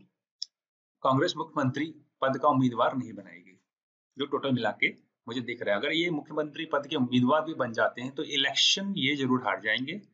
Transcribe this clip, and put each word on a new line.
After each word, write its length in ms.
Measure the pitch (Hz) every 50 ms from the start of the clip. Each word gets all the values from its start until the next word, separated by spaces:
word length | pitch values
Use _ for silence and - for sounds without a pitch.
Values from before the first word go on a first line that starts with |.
| - _ _ _ _ _ _ - - _ _ _ _ _ _ _ _ _ _ _ -
कांग्रेस 320 | 139 131 135 160 180 -
मुख्यमंत्री 580 | 151 - - - 151 135 127 123 135 151 165 - - _ _ _ - 135
पद 160 | 135 127 120
का 100 | - 147
उम्मीदवार 480 | 143 131 131 123 117 113 123 160 151
नहीं 160 | 131 120 110 104
बनाएगी, 480 | 98 98 90 85 87 90 95 92 _ _ _ _ _ _ _ _ _ _ _ _
जो 100 | 127 139
total 260 | 143 - 123 - 139 127
मिला 180 | 120 110 104 104
के 180 | - - 165 - - _ _ _ _ _
मुझे 140 | 120 117 131 117
दिख 200 | 120 117 - 104
रहा 120 | 101 101
है। 60 | 104
अगर 120 | 120 147 160
ये 180 | 165 170 175 160
मुख्यमंत्री 540 | 147 - - 151 156 151 151 143 - 160 - -
पद 140 | 135 135
के 100 | 135 156
उम्मीदवार 480 | 143 127 120 123 127 123 123 147 156 147
भी 100 | 160 156
बन 160 | 131 127 123 113
जाते 300 | 110 110 104 - 120 123
हैं 120 | 135 135
तो 80 | - 151
election 680 | - 147 139 135 135 135 - - - - 190 196 196 196 160
ये 160 | 131 135 147
जरूर 260 | 139 135 123 127 123 123
हार 180 | 104 95 -
जाएंगे, 380 | 104 110 107 117 131 139 175 208 - _